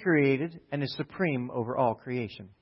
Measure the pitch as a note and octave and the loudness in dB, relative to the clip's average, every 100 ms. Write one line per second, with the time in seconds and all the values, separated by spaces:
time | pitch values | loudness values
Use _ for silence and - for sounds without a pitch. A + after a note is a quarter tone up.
0 | F#3 D#3 C#3 C3+ E3 E3 - C#3+ C#3 - | 2 6 6 4 0 -8 -8 -4 -4 -4
1 | D3 - F3+ C3 B2 B2+ A2+ C3 B2 A2+ | -8 -2 -2 0 -2 -4 -2 2 2 0
2 | C3 B2 A2 - G2 _ | -4 -4 -4 -8 -18 _